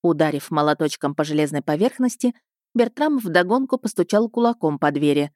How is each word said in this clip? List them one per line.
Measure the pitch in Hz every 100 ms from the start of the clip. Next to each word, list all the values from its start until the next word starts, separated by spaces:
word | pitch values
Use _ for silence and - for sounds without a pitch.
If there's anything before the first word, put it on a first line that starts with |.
Ударив | 175 156 156 143 -
молоточком | 151 151 147 156 - 143
по | 147
железной | 147 151 151 147
поверхности, | 147 151 202 - 247 - 247 - _ _ _
Бертрам | 233 233 - 302 285
вдогонку | 214 170 180 240 269 254
постучал | 208 - 170 214 226
кулаком | 233 233 233 160 143
по | 147
двери. | 143 147 143 143